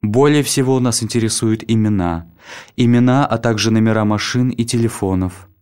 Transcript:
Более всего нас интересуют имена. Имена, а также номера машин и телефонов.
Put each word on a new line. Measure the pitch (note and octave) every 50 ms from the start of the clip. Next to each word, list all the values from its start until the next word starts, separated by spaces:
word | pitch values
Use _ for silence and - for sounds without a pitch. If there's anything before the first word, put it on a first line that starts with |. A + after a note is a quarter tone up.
Более | - G#2+ G#2 B2 C#3 D3 D3 D3 C#3
всего | - - C#3 C3 B2+ C3+ C3
нас | B2 B2 A2+ - A2+
интересуют | G#2 - A#2+ A2 A2 - - - A2+ A2 A2+ -
имена. | - A#2 A2+ G#2+ G#2+ G#2+ G2 F2+ F2 E2+ E2 E2+ - _ _ _ - - - - - _
Имена, | - B2 A#2 A#2+ A#2+ A#2+ B2+ B2+ C#3 C#3+
а | - - A2+
также | - A#2+ A2+ G#2+ G2+ A2+
номера | A2 A2 A2 A2+ A2 A2 G#2+
машин | G#2 G#2 G#2 - - - B2 B2+ B2+
и | A#2+ - A#2
телефонов. | A#2 - A#2+ A2+ A2+ - - - F#2+ F#2+ F#2 F#2 F#2 F#2 - - _ _ _